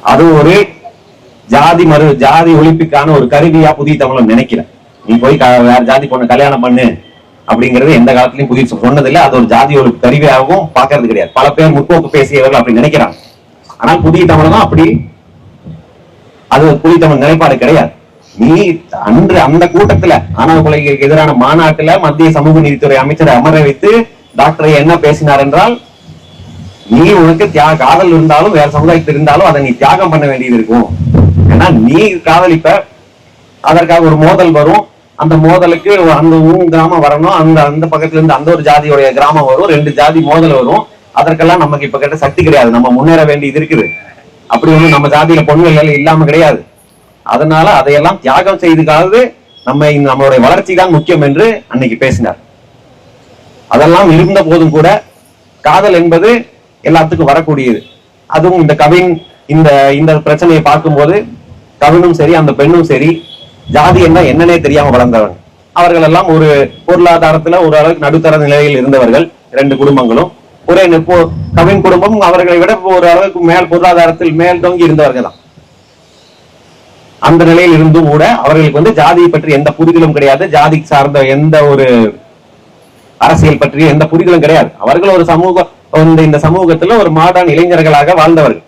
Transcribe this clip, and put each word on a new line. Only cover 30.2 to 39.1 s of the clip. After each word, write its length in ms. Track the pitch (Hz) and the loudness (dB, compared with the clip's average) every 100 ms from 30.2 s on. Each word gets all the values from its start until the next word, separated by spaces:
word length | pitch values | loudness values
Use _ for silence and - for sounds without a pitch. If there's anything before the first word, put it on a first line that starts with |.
| 143 | -2
வேண்டியது 280 | 131 123 | -4 -2
இருக்கும். 320 | 120 110 120 113 - - - - - - | -2 0 -2 -2 -6 -2 0 2 2 2
ஏன்னா 220 | - 180 | 2 2
நீ 400 | 120 113 160 214 | 2 2 2 0
காதலிப்ப, 760 | 180 160 165 180 160 160 190 - - _ _ _ _ _ _ | -2 -2 0 2 0 0 -2 -4 -20 _ _ _ _ _ _
அதற்காக 400 | 151 165 170 170 | -2 0 0 0
ஒரு 160 | 160 151 | 2 2
மோதல் 340 | 160 190 175 | 2 2 2
வரும், 360 | 151 151 208 - _ _ | 2 0 0 -4 _ _
அந்த 220 | - 156 160 | -6 -2 0
மோதலுக்கு 720 | 160 180 175 165 180 202 165 | 2 2 0 -2 0 0 2
அந்த 260 | 147 160 160 | 2 2 2
உன் 320 | 160 180 175 | 2 2 0
கிராமம் 340 | 165 165 170 | 0 0 0
வரணும், 280 | 147 147 170 | 0 0 0
அந்த, 340 | 185 160 160 | 0 2 2
அந்த 220 | 143 147 160 | 0 -2 -4
பக்கத்துல 260 | 156 160 | -4 -4
இருந்து 220 | 160 160 | -2 0
அந்த 180 | 135 151 | 0 0
ஒரு 100 | 165 | -2
ஜாதியுடைய 500 | 151 147 151 143 135 | 2 0 2 0 0